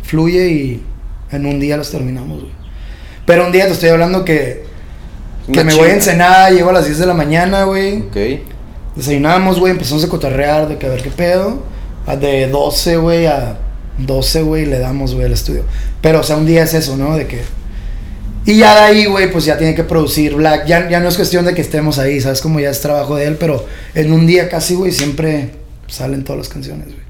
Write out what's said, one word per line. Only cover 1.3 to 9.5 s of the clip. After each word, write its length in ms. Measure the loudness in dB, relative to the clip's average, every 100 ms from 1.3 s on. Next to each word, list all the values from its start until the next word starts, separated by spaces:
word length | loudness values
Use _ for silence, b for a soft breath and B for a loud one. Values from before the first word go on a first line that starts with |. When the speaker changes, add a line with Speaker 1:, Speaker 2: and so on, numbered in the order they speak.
Speaker 1:
en 140 | -6 -4
un 140 | -2
día 180 | -2 -4
las 120 | -4
terminamos, 480 | -6 -6 -6 -10 -12
güey. 120 | -12 -16 -16 B B B B B 2
Pero 200 | 4 4
un 60 |
día 160 | 4 2
te 60 |
estoy 160 | 2 4
hablando 360 | 4 4 0 2
que, 380 | 0 0 -6 -12 B B B B B -12 -12 -2
que 60 | 0
Speaker 2:
Una 20 | 4
Speaker 1:
me 80 |
voy 80 | 6
a 40 | 6
Speaker 2:
chinga. 100 | 4
Speaker 1:
Ensenada, 540 | 2 4 6 8 8
llego 200 | 6 6
a 20 |
las 120 | 4 2
diez 120 | 0
de 80 | 0
la 80 |
mañana, 500 | 0 2 2 2 2 0
güey. 340 | 0 -2 -2
Speaker 2:
Ok. 160 | -6 -4 -4 -4 -10 -16 -16 -14 -12 -8
Speaker 1:
Desayunamos, 640 | -2 0 2 2 2